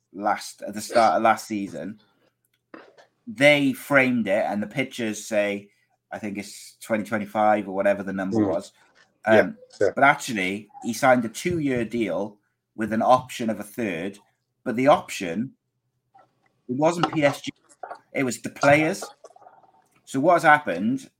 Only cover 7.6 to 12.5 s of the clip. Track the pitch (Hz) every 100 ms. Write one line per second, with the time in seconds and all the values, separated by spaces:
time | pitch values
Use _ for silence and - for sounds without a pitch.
7.6 | 95 95 101 98 98 95 95 110 101 -
8.6 | - _ _ _ _ _ 110 110 95 -
9.6 | - - 98 117 139 143 - 107 92 101
10.6 | - - 117 113 131 127 110 - 180 175
11.6 | 143 123 113 120 101 92 107 - _